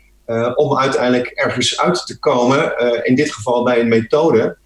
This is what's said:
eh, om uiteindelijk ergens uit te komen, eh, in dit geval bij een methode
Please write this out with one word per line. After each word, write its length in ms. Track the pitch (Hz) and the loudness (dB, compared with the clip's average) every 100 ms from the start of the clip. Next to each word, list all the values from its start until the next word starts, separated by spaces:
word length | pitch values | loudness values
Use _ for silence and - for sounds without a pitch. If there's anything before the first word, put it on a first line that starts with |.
| _ _ - | _ _ -6
eh, 260 | 113 120 131 | -4 -2 0
om 220 | 143 135 | 0 0
uiteindelijk 500 | 135 - 123 123 123 | 0 0 0 0 -2
ergens 520 | - 131 123 120 - | -4 -4 -2 -4 0
uit 260 | 156 180 - | -2 -2 -6
te 140 | - | -4
komen, 580 | 151 127 123 143 - - | 0 2 2 2 0 -2
eh, 220 | 120 117 | -2 0
in 120 | - 131 | 0 0
dit 160 | 151 | 0
geval 320 | - 127 120 | -4 -2 0
bij 160 | 120 120 | 2 2
een 80 | 117 | 2
methode 680 | 113 110 151 160 143 - - | 0 2 2 2 2 0 -6